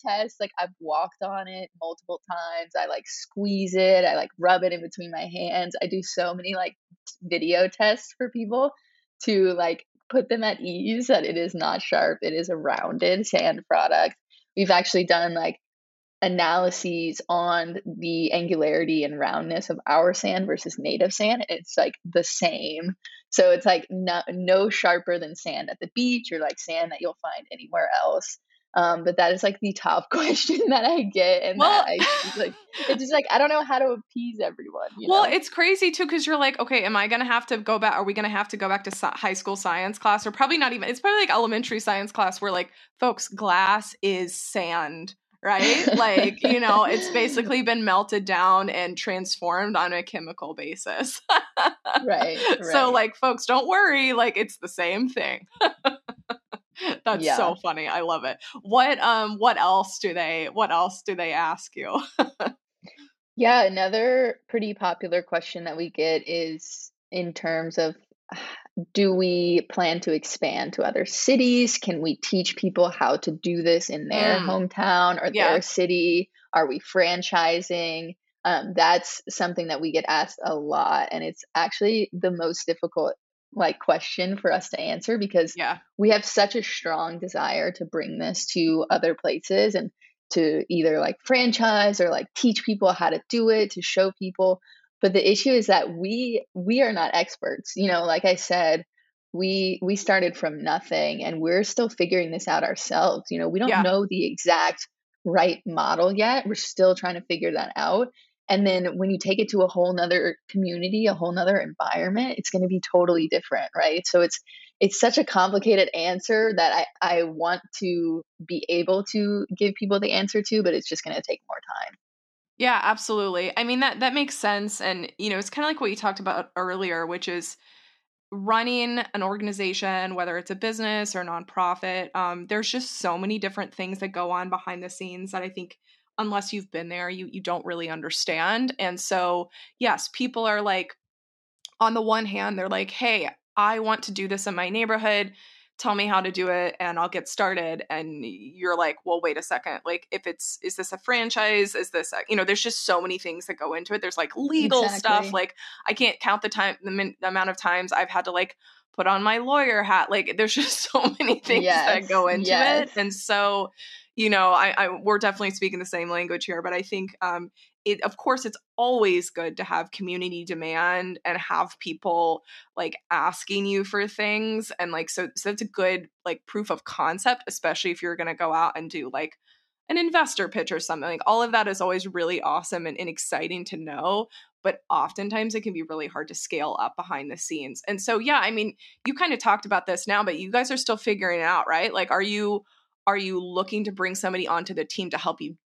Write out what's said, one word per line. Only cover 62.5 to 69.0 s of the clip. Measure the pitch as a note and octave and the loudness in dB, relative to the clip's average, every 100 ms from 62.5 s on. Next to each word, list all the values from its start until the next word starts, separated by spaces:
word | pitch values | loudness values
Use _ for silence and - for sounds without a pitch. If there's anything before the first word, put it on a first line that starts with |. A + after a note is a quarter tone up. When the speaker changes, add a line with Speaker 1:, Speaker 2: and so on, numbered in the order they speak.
| - _ _ - - C#4+ _ _ - | -8 _ _ -20 -20 -20 _ _ 0
Speaker 1:
Yeah, | A#3 B3 | 4 6
another | F#3+ F#3+ F#3+ A3 A#3+ B3+ A#3+ - _ | 4 2 0 2 2 2 2 -2 _
pretty | A#3 G#3+ | -4 -4
popular | G3+ F#3 E3+ F3+ F3 | -2 -4 -2 -2 -2
question | F3 E3+ - F3 | 0 -4 -4 -10
that | E3+ D#3+ | -8 -6
we | E3+ | -6
get | - D#3+ D#3+ - | -2 0 0 -2
is | E3+ D#3+ D#3+ - - - _ _ | -4 -4 -8 -12 -18 -18 _ _
in | F3+ F3 | -6 -6
terms | E3 E3 D#3+ E3 E3 | -6 -4 -2 -2 0
of, | D#3+ - _ _ - | 0 -2 _ _ -18
<sighs> | - - - - - E3+ | -14 -14 -16 -12 -10 -4
do | G3+ | 2